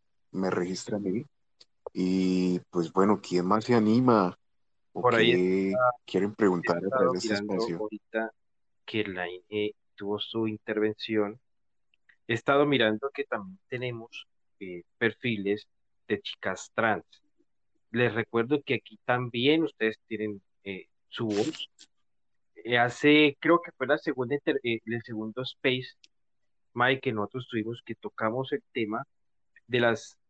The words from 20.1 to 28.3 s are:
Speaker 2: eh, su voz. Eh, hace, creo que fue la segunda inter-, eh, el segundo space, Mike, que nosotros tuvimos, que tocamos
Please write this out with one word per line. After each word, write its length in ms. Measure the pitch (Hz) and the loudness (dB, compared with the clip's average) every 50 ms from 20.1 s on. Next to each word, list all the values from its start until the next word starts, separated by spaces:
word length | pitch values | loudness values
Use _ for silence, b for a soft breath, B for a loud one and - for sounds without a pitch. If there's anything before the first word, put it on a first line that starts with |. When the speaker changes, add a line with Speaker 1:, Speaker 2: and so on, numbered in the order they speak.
| 113 104 107 107 104 98 - _ _ _ - | -6 -6 -4 -6 -6 -8 -14 _ _ _ -12
Speaker 2:
eh, 240 | 98 98 92 80 _ _ _ _ _ | -10 -10 -10 -12 _ _ _ _ _
su 200 | - - 120 110 | -8 -4 -2 0
voz. 420 | 104 101 113 - - - - - _ - - - _ _ _ _ _ _ _ _ _ _ _ _ _ | 0 0 0 0 -4 -6 -12 -14 _ -20 -20 -20 _ _ _ _ _ _ _ _ _ _ _ _ _
Eh, 200 | - - 117 123 | -14 -4 0 2
hace, 600 | 120 120 123 123 - - 147 147 151 151 147 139 - | 2 2 2 0 4 6 6 8 8 6 6 2 2
creo 220 | - 151 170 170 170 | 2 4 4 4 2
que 100 | 170 - | -2 -8
fue 140 | - 131 | -4 -2
la 100 | 123 147 | 0 0
segunda 380 | 151 - - 139 123 127 117 143 | 0 -2 -2 -4 -2 -2 -2 -4
inter-, 260 | 143 - - 147 135 - | -2 -2 -2 -2 -2 -2
eh, 180 | 120 117 110 - | -4 -4 -4 -6
el 180 | 113 117 117 113 | -6 -8 -8 -8
segundo 380 | - 117 107 110 110 107 127 131 | -8 -8 -8 -8 -8 -8 -10 -10
space, 540 | 127 - _ - 139 127 127 131 - - _ _ _ _ _ _ _ _ _ _ _ _ _ _ _ - | -10 -10 _ -2 -2 -2 -2 -4 -10 -16 _ _ _ _ _ _ _ _ _ _ _ _ _ _ _ -2
Mike, 260 | 120 120 127 135 135 | 2 2 4 2 2
que 120 | - 135 113 | 0 -2 -2
nosotros 360 | 110 101 101 - 131 127 - | -2 -4 -4 -6 -10 -10 -6
tuvimos, 340 | - 113 107 113 117 - _ | -6 -6 -4 -6 -8 -10 _
que 80 | - 113 | -14 -12
tocamos 580 | - - 107 - - 113 110 | -12 -12 -12 -6 -4 -4 -2